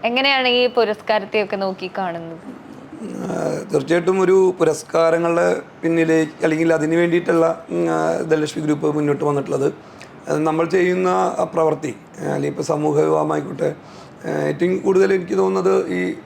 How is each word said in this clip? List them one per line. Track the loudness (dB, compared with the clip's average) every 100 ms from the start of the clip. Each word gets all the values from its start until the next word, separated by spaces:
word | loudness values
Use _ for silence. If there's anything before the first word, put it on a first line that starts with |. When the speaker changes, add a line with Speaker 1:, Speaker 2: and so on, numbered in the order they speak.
Speaker 1:
എങ്ങനെയാണ് | -2 0 2 2 2
ഈ | 2 2
പുരസ്കാരത്തെയൊക്കെ | 2 0 0 0 -2 0 -2 -2 -2
നോക്കി | -4 -4 -8 -6
കാണുന്നത്? | -6 -6 -10 -14 -16 -18 -18 -18 -18 -14
Speaker 2:
ആ, | -12 -10 -6 -4 -4 -4 -2
തീർച്ചയായിട്ടും | -2 2 0 2 2
ഒരു | 4 6 4 4
പുരസ്കാരങ്ങളുടെ | 2 2 -2 2 4 4 2 2 2 0 -6 -6
പിന്നിലേക്ക് | 0 2 4 2 2 -2
അല്ലെങ്കിൽ | -2 2 2
അതിന് | 2 2
വേണ്ടിയിട്ടുള്ള, | 2 2 0 2 2 2 0 -6
ഉം, | -2 0
ആ, | 0 0 -2
ധനലക്ഷ്മി | 0 0 0 -4
ഗ്രൂപ്പ് | -2 0 0 0
മുന്നോട്ട് | 0 0
വന്നിട്ടുള്ളത്. | 0 -2 -2 -2 -2 -4 -18 -20 -20 -18 -4
അത് | -2 0
നമ്മൾ | 0 0
ചെയ്യുന്ന | 2 2 2 0
ആ | 2 0 -2 -4
പ്രവൃത്തി, | 0 0 0 -6 -10 -16 -10
ആ, |
അല്ലെങ്കിൽ | -4 -2 -4
ഇപ്പോൾ | -4
സമൂഹ | -2 0 2 2
വിവാഹമായിക്കോട്ടെ, | 2 2 0 -2 -4 -4 -4 -4 -14 -20 -20 -14
ആ, | -6
ഏറ്റവും | -2 -2 0 0 0
കൂടുതൽ | 2 4 4
എനിക്ക് | 2 0 0
തോന്നുന്നത് | 2 2 2 2 0
ഈ | -2 -2 -6